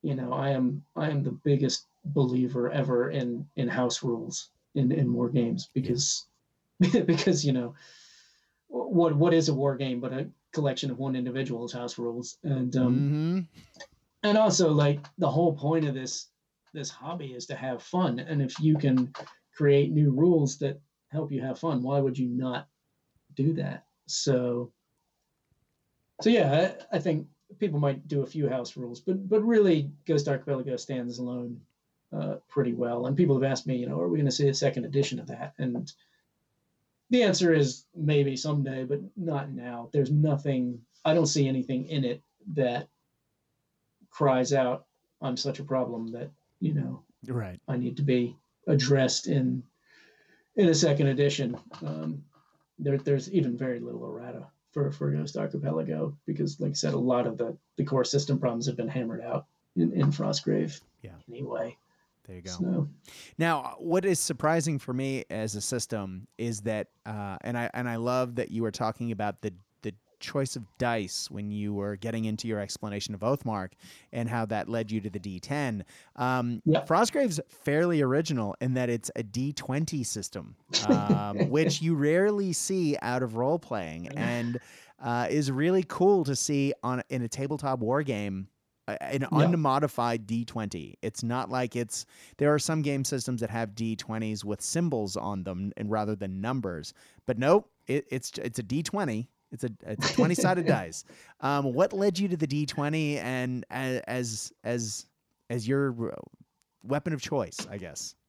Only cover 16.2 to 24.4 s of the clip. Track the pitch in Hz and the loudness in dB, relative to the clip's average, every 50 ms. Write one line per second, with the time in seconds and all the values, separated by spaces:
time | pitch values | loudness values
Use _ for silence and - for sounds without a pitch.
16.2 | - _ _ _ _ _ _ _ _ _ - 156 135 139 - - 123 151 170 180 | -12 _ _ _ _ _ _ _ _ _ -12 -10 -10 -10 -10 -12 -10 -10 -8 -8
17.2 | 151 131 127 123 - - 135 - 135 131 123 120 - - - 180 - 139 120 123 | -8 -10 -10 -12 -10 -10 -10 -6 -4 -4 -4 -6 -6 -2 0 2 2 2 0 -2
18.2 | - - 160 143 139 127 - - 156 156 151 147 - 139 127 127 127 131 - - | -4 -2 0 0 0 0 -2 2 4 4 6 6 6 4 4 4 2 0 -4 -12
19.2 | - - - _ _ _ _ - 151 143 139 143 143 - 156 151 151 143 127 131 | -16 -16 -18 _ _ _ _ 2 4 6 8 6 6 4 4 6 6 6 6 6
20.2 | 160 180 175 160 143 131 - - 156 135 143 - _ _ _ _ _ _ - - | 6 6 6 6 4 2 0 -2 -4 -4 -4 -6 _ _ _ _ _ _ -6 -6
21.2 | - 143 139 127 123 131 127 - - 165 147 123 123 127 143 143 135 131 123 139 | -4 -2 -4 -4 -4 -4 -6 -4 -2 -2 -2 0 0 2 2 2 2 2 0 0
22.2 | 127 123 120 127 127 127 123 131 - _ _ _ _ _ _ _ _ _ _ _ | -2 0 0 -2 -2 -2 -4 -6 -8 _ _ _ _ _ _ _ _ _ _ _
23.2 | _ _ - - 135 151 160 - 95 92 - - _ _ _ _ _ - - - | _ _ -2 2 2 2 2 2 -2 -4 -6 -10 _ _ _ _ _ -8 -6 -2
24.2 | - 143 131 123 | 2 2 2 2